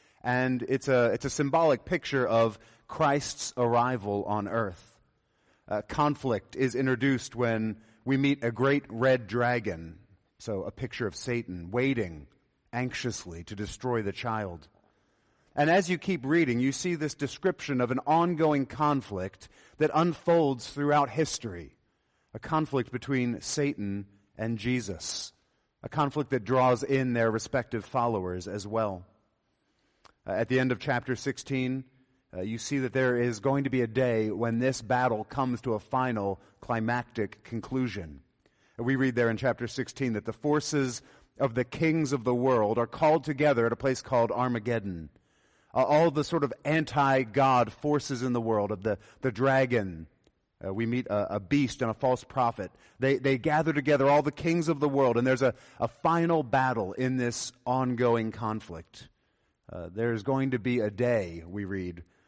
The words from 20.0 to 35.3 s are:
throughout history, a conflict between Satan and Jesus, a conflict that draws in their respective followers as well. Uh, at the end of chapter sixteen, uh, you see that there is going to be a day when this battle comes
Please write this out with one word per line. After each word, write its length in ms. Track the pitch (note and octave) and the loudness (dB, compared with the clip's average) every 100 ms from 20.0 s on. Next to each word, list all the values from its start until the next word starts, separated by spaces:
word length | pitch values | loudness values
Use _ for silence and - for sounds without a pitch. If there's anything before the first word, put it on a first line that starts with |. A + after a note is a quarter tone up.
| E3+ D#3 - E3+ D3 B2+ - | 2 0 2 4 4 0 -6
throughout 420 | C#3+ C#3+ D3 C#3 | -4 2 2 2
history, 640 | A2+ D3+ - A#2 F2 C#2+ _ _ _ _ _ _ | 0 -2 -4 -8 -12 -14 _ _ _ _ _ _
a 60 | A2+ | -14
conflict 500 | - D#3 D#3 C3+ A#2 | -2 -2 0 -2 -2
between 500 | B2 - C3+ B2 A#2 | -6 -2 -2 0 -4
Satan 640 | - - C#3+ - G2+ G2+ G2 _ _ - | -4 -2 -2 -2 -4 -6 -8 _ _ -6
and 220 | A2+ A2+ | -4 -4
Jesus, 720 | A2 B2+ G2+ E2+ - - - _ _ _ _ _ | -2 -2 -4 -8 -8 -8 -10 _ _ _ _ _
a 40 | - | -8
conflict 420 | - C#3+ D3+ C#3+ | -2 -2 -2 -2
that 140 | C3 | -2
draws 380 | G2+ C3 B2+ B2 | 2 4 4 4
in 300 | C3 C3+ B2+ | 2 0 2
their 180 | A#2+ A2+ | 2 2
respective 540 | A2 - C3+ A#2 A#2 | 0 -2 -4 -2 -6
followers 640 | G2 C3 A#2+ A2 F#2 F2+ F2+ | -4 -2 0 0 -4 -6 -6
as 180 | G2+ G2+ | -8 -4
well. 380 | A2+ G#2+ F#2 F#2 _ _ _ _ _ _ _ _ _ - _ - | -2 -2 -4 -14 _ _ _ _ _ _ _ _ _ -20 _ -6
Uh, 60 | |
at 180 | G2 A2+ | -4 0
the 100 | B2+ | 2
end 120 | C3 | 2
of 60 | A#2+ | -2
chapter 380 | - B2 B2 B2 | -2 -4 -2 -6
sixteen, 680 | - B2+ - C3+ B2+ C3 C3 _ _ _ _ F#2 | -4 -6 -6 -4 -2 -6 -10 _ _ _ _ -8
uh, 60 | |
you 160 | G2 A2+ | -6 -6
see 220 | - C#3+ | -4 -2
that 120 | B2+ | -2
there 240 | C3 C3 B2 | 2 2 2
is 240 | A#2+ G#2+ | 0 0
going 240 | C3+ C#3 | 0 0
to 60 | C3+ | 0
be 100 | B2+ | 0
a 60 | A#2 | 0
day 440 | A2 B2+ A2+ A2 | 0 2 2 0
when 280 | G2 A#2 A2+ | -2 -2 0
this 240 | B2+ B2+ | 0 -2
battle 420 | A2 B2 B2+ A2 | -2 2 2 0
comes 380 | G#2+ | -4